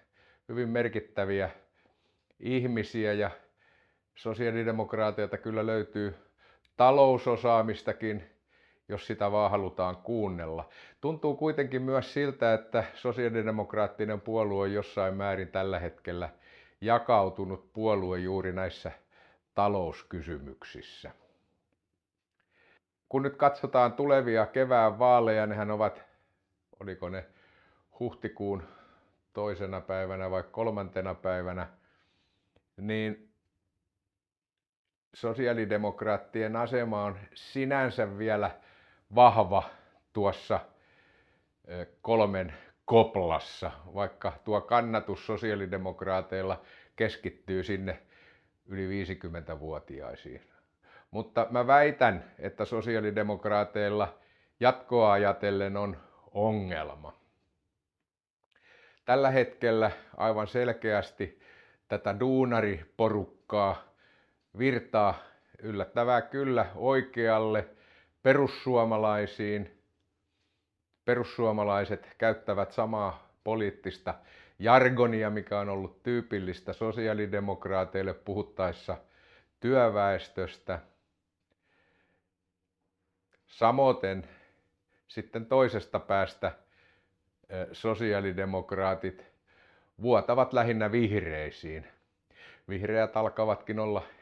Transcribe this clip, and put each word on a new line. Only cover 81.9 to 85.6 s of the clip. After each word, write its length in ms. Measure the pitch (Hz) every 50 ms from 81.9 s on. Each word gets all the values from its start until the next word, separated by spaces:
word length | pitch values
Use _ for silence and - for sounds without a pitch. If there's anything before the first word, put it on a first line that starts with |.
| _ _ _ _ _ _ _ _ _ _ _ _ _ _ _ _ _ _ _ _ _ _ _ _ _ _ _ _ _ _ _
Samoten 840 | _ - - 113 117 123 139 135 131 120 - - 95 95 95 85 - - - - _ _ _ _ _ _ _ _ _ _ _ _
sitten 380 | _ - 110 107 - - 117 113
toisesta 540 | 113 131 135